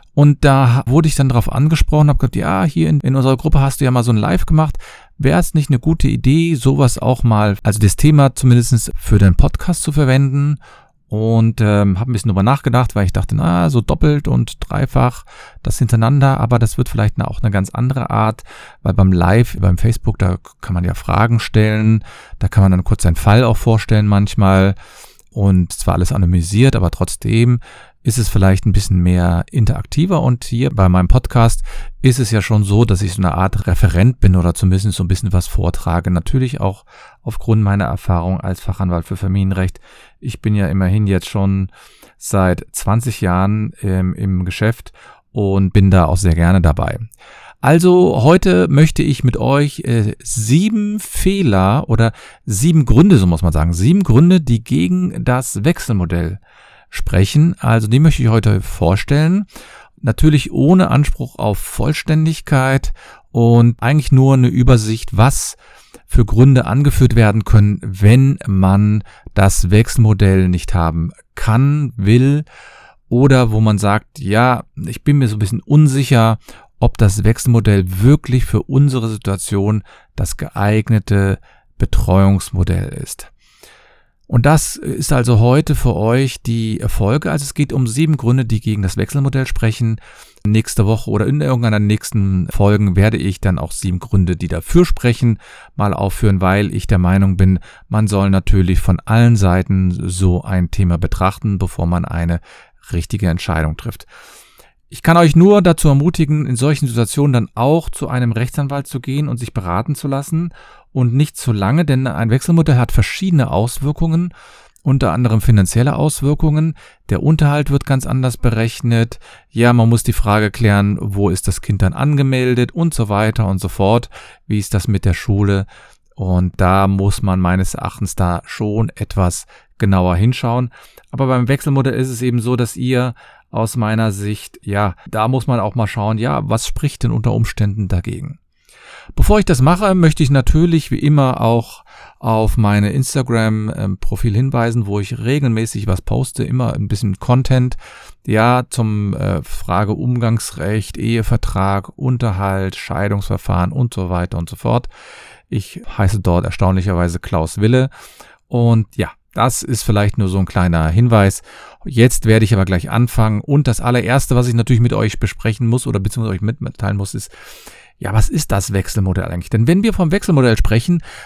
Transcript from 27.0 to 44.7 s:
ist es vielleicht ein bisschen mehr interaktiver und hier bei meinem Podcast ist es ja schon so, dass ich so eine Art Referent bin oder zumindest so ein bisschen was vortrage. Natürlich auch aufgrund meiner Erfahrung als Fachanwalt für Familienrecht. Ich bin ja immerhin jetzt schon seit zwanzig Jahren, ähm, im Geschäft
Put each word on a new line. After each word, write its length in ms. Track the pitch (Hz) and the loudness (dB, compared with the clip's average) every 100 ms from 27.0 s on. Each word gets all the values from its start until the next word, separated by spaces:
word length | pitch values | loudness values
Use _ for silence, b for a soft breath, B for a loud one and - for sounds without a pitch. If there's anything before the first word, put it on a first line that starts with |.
| 90 - 110 110 123 117 B B B _ | -6 -4 -2 0 2 0 B B B _
ist 140 | - 110 | -4 -2
es 100 | 107 | 0
vielleicht 380 | - 95 95 107 | 2 4 4 2
ein 60 | |
bisschen 260 | 98 - 90 | 0 2 0
mehr 480 | 87 90 87 85 - | 2 2 2 0 -2
interaktiver 720 | 135 107 - - 143 180 170 | 0 0 -2 -4 -2 0 0
und 220 | 151 120 | 0 -2
hier 260 | - 117 135 | -4 -4 -2
bei 200 | - 92 | 2 2
meinem 180 | 90 90 | 4 4
Podcast 540 | - - 120 117 - B B B - | 4 2 2 4 2 B B B -2
ist 160 | 131 123 | 0 2
es 120 | 110 | 0
ja 120 | 110 | -2
schon 200 | - 107 | 0 0
so, 220 | 101 104 | 2 2
dass 160 | 113 92 | 2 2
ich 140 | 95 | -2
so 80 | 92 | -2
eine 120 | 90 | -2
Art 320 | 85 95 - - | 0 -2 -2 0
Referent 540 | 87 92 85 117 123 | 2 4 4 2 4
bin 160 | 98 92 | 4 4
oder 160 | 85 | 2
zumindest 400 | 85 95 92 101 | 0 2 2 0
so 100 | - | -2
ein 60 | 87 | -2
bisschen 240 | 92 95 | -2 0
was 140 | 90 - | -2 0
vortrage. 640 | - 87 - - 85 90 | -2 -2 -2 -2 -2 0
Natürlich 500 | 90 - 135 127 135 | -2 0 -2 -2 -2
auch 240 | 101 95 _ B B B | -4 -6 _ B B B
aufgrund 400 | - - - 110 | -10 -6 0 0
meiner 240 | 101 98 73 | 2 0 -2
Erfahrung 520 | - - 87 87 92 | -4 -2 -2 -2 -4
als 200 | 95 90 | -6 -6
Fachanwalt 460 | - - 92 87 - | -6 -4 -2 -2 -4
für 100 | 90 | -6
Familienrecht. 640 | 98 95 95 95 92 - B B B B | -4 -2 -2 -2 -4 -6 B B B B
Ich 220 | 131 - | -12 -8
bin 120 | - | -4
ja 140 | 104 92 | -2 0
immerhin 380 | 95 90 104 101 | 0 0 0 0
jetzt 240 | 92 - | -2 -2
schon 400 | 104 98 98 95 B B B B _ | -4 -2 -2 -4 B B B B _
seit 480 | - 101 92 90 - | -4 0 0 0 -6
zwanzig 500 | - - 110 120 - | -8 -2 -2 -2 -4
Jahren, 500 | 95 90 98 107 110 - | -2 0 0 -2 -4 -6
ähm, 320 | 101 92 92 | -4 -2 -2
im 300 | - 98 92 | -4 -4 -2
Geschäft 480 | 90 - 107 | -4 -2 -2